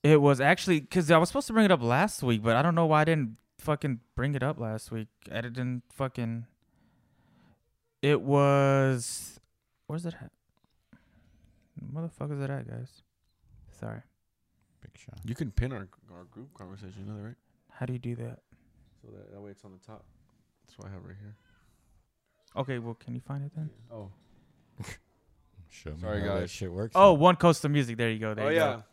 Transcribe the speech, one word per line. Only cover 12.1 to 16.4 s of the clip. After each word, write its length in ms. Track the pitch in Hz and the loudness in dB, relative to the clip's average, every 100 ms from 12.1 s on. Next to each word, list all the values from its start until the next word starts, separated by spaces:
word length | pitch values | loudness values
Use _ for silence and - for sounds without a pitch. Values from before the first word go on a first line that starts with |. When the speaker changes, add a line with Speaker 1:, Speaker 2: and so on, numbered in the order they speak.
| - 143 | -10 -8
Speaker 1:
is 80 | 143 | -6
it 100 | 139 | -6
at, 180 | 139 120 | -6 -8
guys? 340 | 113 127 _ _ _ _ _ _ - - - | -12 -14 _ _ _ _ _ _ -20 -20 -14
Sorry. 220 | 110 110 _ _ _ _ _ _ _ _ | -12 -12 _ _ _ _ _ _ _ _
Speaker 2:
Big 120 | - - | -20 -20
Sean. 200 | - - | -20 -16
Speaker 3:
You 100 | - | -12
can 160 | 123 139 | -8 -4
pin 220 | - 127 | -2 -2
our, 160 | 120 95 _ 87 | -6 -14 _ -20
our 120 | 87 | -20
group 300 | 90 - | -20 -20